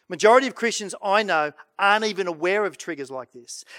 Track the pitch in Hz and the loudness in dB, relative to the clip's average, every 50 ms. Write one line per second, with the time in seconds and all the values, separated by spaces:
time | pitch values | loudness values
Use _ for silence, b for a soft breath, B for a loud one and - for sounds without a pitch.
0 | _ - 180 147 196 214 240 262 269 240 - - 233 233 - - 214 180 - - | _ -14 -4 4 6 6 6 6 4 0 -4 -4 -4 -4 -4 -4 -8 -10 -12 -8
1 | 208 196 196 214 220 190 170 156 151 147 - B B _ _ - 196 202 208 214 | -2 0 2 2 2 2 0 0 0 -2 -6 B B _ _ 0 2 2 4 2
2 | 220 220 190 185 190 175 165 147 165 180 196 214 208 180 143 - - 175 160 139 | 0 -2 -4 -4 -6 -6 -4 -2 -2 0 0 0 -2 -4 -6 -8 -10 -10 -10 -10
3 | 135 120 139 131 120 - _ 123 117 - - - - B B | -10 -10 -10 -12 -12 -14 _ -20 -20 -18 -18 -18 -18 B B